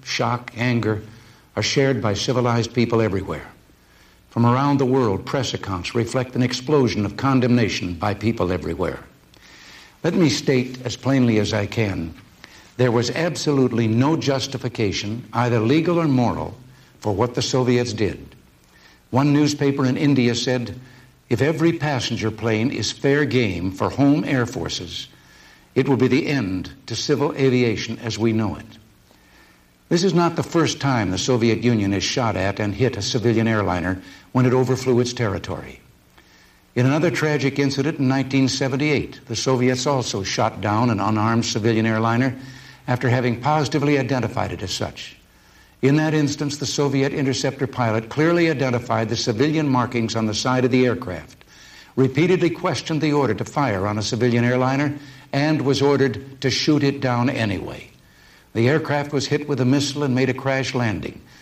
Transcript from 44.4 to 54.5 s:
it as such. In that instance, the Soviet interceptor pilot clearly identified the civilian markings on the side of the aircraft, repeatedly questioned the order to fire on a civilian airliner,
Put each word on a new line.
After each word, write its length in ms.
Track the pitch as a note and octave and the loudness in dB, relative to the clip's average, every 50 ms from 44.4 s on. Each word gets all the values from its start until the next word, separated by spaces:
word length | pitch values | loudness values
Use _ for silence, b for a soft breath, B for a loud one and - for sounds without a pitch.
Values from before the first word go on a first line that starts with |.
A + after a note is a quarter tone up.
| G2 F2+ | -4 -4
it 120 | F2 - F#2+ | -6 -6 -8
as 80 | F#2+ | -8
such. 440 | - - G2+ E2 - - - - - - _ b b b b b b b b b b b B2+ | -6 -6 -6 -8 -8 -12 -16 -18 -20 -20 _ b b b b b b b b b b b 2
In 140 | C3+ C#3+ | 2 4
that 180 | D#3 D#3 D#3 D3+ | 2 2 2 2
instance, 420 | D#3 D3 C#3 C#3+ - D3+ C#3+ - | 2 0 0 -2 -4 -6 -6 -6
the 80 | - C#3 | -6 -6
Soviet 480 | - - D3 C#3+ C#3+ C#3 C3+ C3+ C#3+ - | -4 -2 0 0 0 2 0 0 0 0
interceptor 540 | D#3 C3+ C3+ B2 - - C3+ - - C3+ | -2 -2 -2 -2 -2 -2 -4 -2 -4 -6
pilot 420 | - - - B2 A2+ G#2+ A2+ A2 A2+ | -4 -2 -2 0 0 0 -2 -4 -4
clearly 400 | - C#3+ D#3 E3+ F3 E3+ E3+ E3 | -2 0 2 2 4 2 2 2
identified 600 | D3+ B2 C3+ B2+ A#2+ A2+ - - A2+ A2 A2+ G#2+ | 2 0 0 0 -2 -2 -2 0 0 0 0 0
the 60 | A#2 | -2
civilian 540 | - - B2+ G#2+ A2 C#3+ D#3 D3+ D#3+ D3+ C#3 | -2 -2 0 0 2 2 2 2 0 0 2
markings 460 | B2+ B2 A#2 A2 - A#2+ A2+ A2 - | 2 2 0 0 -2 -2 -2 -2 -2
on 100 | A2+ A2 | -2 -2
the 80 | A2 G#2+ | -2 -2
side 320 | - - B2+ B2+ B2+ B2+ | -2 -2 0 0 2 2
of 60 | B2 | 2
the 140 | B2+ B2+ B2+ | 4 4 4
aircraft, 580 | B2 G#2+ - - F#2 F2+ D#2+ - - - - - B B B B B B B B B B | 2 0 -2 -4 -8 -10 -10 -12 -16 -20 -20 -20 B B B B B B B B B B
repeatedly 540 | C3 C3+ B2+ C3 C#3+ F3 F3 F#3 F3+ F3 E3 | 2 2 2 2 2 2 2 4 2 2 0
questioned 520 | E3 - - F#3 C#3+ - - - D#3+ C#3+ | 0 -2 -4 -4 -4 -4 -4 -4 -2 -2
the 120 | D#3 D3+ C#3+ | 0 0 2
order 220 | D3 C3+ A2 G#2 | 2 2 0 0
to 100 | - A#2 | -2 -4
fire 400 | - - D3+ C#3+ A#2+ G2+ F#2 G2 | -4 -2 -2 0 0 0 0 -2
on 140 | G#2 G#2 A2 | -2 -2 -2
a 20 | |
civilian 420 | G2+ - C3 G#2+ B2 B2 A#2 A#2 A#2+ | -4 -2 -2 0 2 2 2 2 2
airliner, 520 | B2 | 2